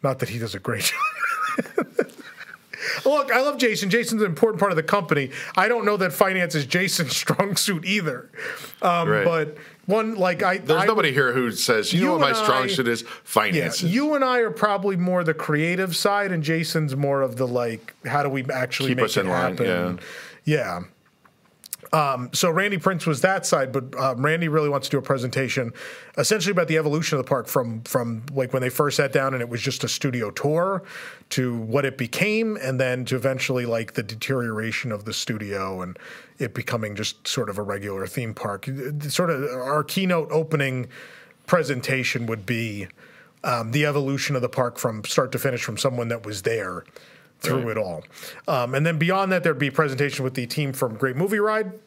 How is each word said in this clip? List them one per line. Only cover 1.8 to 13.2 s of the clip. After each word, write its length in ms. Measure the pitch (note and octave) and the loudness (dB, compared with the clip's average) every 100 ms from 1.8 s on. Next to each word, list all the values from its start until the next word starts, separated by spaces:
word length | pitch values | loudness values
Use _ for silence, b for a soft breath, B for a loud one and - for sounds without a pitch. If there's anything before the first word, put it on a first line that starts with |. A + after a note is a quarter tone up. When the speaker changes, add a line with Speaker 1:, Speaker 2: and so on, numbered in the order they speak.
| - - - - - - - - _ B B B - | -4 -2 -2 -4 -20 -20 -18 -20 _ B B B 2
Speaker 1:
Look, 260 | D4 C4+ | 2 4
I 100 | A#3 | 2
love 160 | C#4 C4+ | 2 2
Jason. 320 | A#3+ G#3 G3+ | 0 2 2
Jason's 320 | A3 A#3+ A3+ | 2 2 0
an 60 | G#3 | 0
important 300 | D#3 A3+ G#3+ | 4 2 4
part 120 | G3+ | 2
of 40 | E3 | 2
the 60 | |
company. 480 | D#3 G#3 E3+ D3 C3+ B B - | 2 2 2 0 0 B B 2
I 100 | G3+ | 2
don't 160 | A#3+ G3+ | 4 2
know 120 | G#3 | 2
that 160 | F3+ | 0
finance 420 | - G3 F#3+ F3 D#3 | 4 4 4 0 0
is 100 | C3 | 0
Jason's 500 | F3+ F#3+ - D3+ - | 0 0 0 -2 -2
<laughs> 20 | |
strong 380 | - A3 G3+ G3 | 0 2 2 2
suit 260 | - F3 F3 | 0 0 0
either. 440 | G#3 D#3+ B2+ - B B B B B | 0 0 -6 -10 B B B B B
Um, 280 | F#3 F3 E3 | 2 2 4
Speaker 2:
Right. 160 | - F#3 | 4 4
Speaker 1:
but 320 | E3 D3+ D3+ B B - | 2 0 -6 B B 0
one, 300 | G#3+ A3 A3 | 2 2 0
like, 280 | F#3 F3+ | 0 2
I, 160 | G3 F#3+ | 2 0
Speaker 2:
There's 240 | C#3 D#3+ | 2 2
Speaker 1:
I 20 | G3 | 4
Speaker 2:
nobody 260 | A3 E3 | 4 4
here 220 | C3 C3 | 4 2
who 180 | B2 B2 | 2 0
says, 400 | G#2+ - A2+ G#2 | 0 2 2 4
"You 100 | E3+ | 2
know 40 | B3 | 4
Speaker 1:
you 60 | |
Speaker 2:
what 80 | D#4+ | 4
my 60 | C#3 | 4
Speaker 1:
and 80 | - | 4
Speaker 2:
strong 260 | G#3+ C3 | 4 4
Speaker 1:
I 40 | B2+ | 2
Speaker 2:
suit 200 | F#3 A#2+ | 0 2
is? 140 | A#2 - B | 0 -4 B